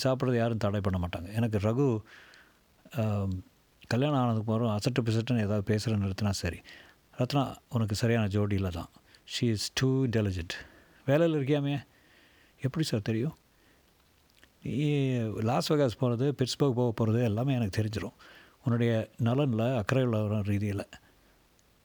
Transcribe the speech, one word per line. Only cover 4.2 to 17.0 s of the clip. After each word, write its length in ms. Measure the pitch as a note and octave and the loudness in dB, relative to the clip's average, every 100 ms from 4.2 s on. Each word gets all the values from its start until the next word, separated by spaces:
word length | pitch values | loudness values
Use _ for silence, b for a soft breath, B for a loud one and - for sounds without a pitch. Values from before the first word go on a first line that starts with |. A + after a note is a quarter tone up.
| B2 A2 A2 | 2 0 0
அப்புறம் 260 | A2+ A#2+ G#2 | 0 0 0
அசட்டு 300 | C3 B2+ A2+ | 0 0 0
பிசட்டுன்னு 300 | A2 A2+ A#2+ | 0 0 0
ஏதாவது 240 | G2+ G#2+ | 0 0
பேசுகிற 440 | G2 G#2+ A2 G#2+ G2 | 0 0 0 0 0
நிறுத்தினா 240 | F#2+ G#2 | 0 -2
சரி. 300 | F#2+ - - B B B B _ - | -2 -4 -6 B B B B _ -4
ரத்னா 380 | B2+ C#3+ A2+ - - | 0 0 -2 -6 -4
உனக்கு 260 | A#2 G#2+ | -2 0
சரியான 340 | G#2 A2+ A#2 G#2 | 0 2 2 2
ஜோடி 260 | G#2 G#2 | 0 0
இல்லை 160 | G2 F#2+ | 0 -2
தான். 180 | E2 - - B B - - | -6 -10 -16 B B -12 -2
She 40 | |
is 140 | A#2+ G#2 - - | 0 0 -4 -2
too 240 | C3 C3 | 0 2
intelligent. 440 | B2+ A2 G#2 F2+ E2+ - B B B B - | 0 0 0 -2 -6 -10 B B B B 0
வேலையில் 320 | D3 E3+ D3+ | 2 4 2
இருக்கியாமே? 480 | C3 D3 C#3 C#3 - b b b b b b _ | 0 0 0 -4 -8 b b b b b b _
எப்படி 240 | C3 D#3+ | -4 -2
சார் 180 | D#3 A2 | -2 -2
தெரியும்? 340 | A2+ A2 D3 - _ b b b b _ _ _ _ _ - _ | -2 -2 -2 -6 _ b b b b _ _ _ _ _ -20 _
நீ 480 | - C3 D3+ C#3+ C3+ B2 | -6 -2 0 2 0 0
லாஸ் 540 | A2 G#2 A2 D3 - | -2 -2 0 0 2
வேகாஸ் 260 | D3+ C3+ - | 2 2 2
போகிறது, 360 | B2+ A#2 C#3+ C3+ | 0 2 0 0
பிட்ஸ்பர்க் 340 | B2+ - C#3+ | -2 0 2
போக 200 | A#2 B2 | 2 0
போகிறது 320 | A2 | 2